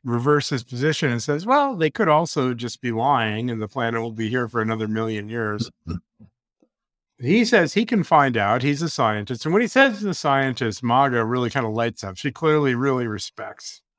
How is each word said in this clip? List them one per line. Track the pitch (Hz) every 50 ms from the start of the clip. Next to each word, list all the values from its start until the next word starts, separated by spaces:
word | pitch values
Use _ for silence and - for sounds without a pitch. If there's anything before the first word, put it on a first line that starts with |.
| _
reverses | 127 120 117 120 143 147 147 131 - 147 127 113
position | - 127 120 131 156 151 - - 139
and | 120 120 -
says, | - 147 147 175
"Well, | 220 262 294 285 277 262 180
they | 160 156
could | - - 220 165
also | 151 151 170 - - 156 131 127 123
just | 117 117 120 - -
be | - 123
lying | 113 110 120 139 143 123 113 110 104 107 117 123
and | 120 110
the | 107 104
planet | - 135 120 117 117 117
will | 113 117
be | 110 110 113 107
here | 117 127 123 110
for | - 117
another | 110 110 113 110 110 107
million | 107 110 113 113 110 107 104 107
years." | 113 120 113 107 107 104 104 - - _ _ 82 85 87 - _ _ _ 110 92 _ _ _ _ _ _ _ _ _ _ _ _ _ _ _ _ _ _
He | 123 127 180 233 240
says | 226 247 208 170 143 -
he | 202 226
can | - 247 208 160
find | - 170 151 143 135 120
out. | 113 101 101 110 123 120
He's | 143 143 143
a | 170 156
scientist. | - - 127 110 107 107 101 - 127 113 -
And | 156 175
when | 208
he | 240 214
says | - 262 269 277 220 202
he's | 208
a | 202 175
scientist, | - - 151 139 135 135 131 127 - 127 113 101 - 123
Maga | 120 117 131 139 139 123 117 113
really | 110 120 127 123 117
kind | - 139 123
of | 110 107
lights | 113 117 117 107 - -
up. | 98 92 -
She | - 143
clearly | - - 160 156 151 151 147 135 123
really | 120 131 139 131 127 123 113
respects | 107 104 - - - - - - - - - - - - _ _ _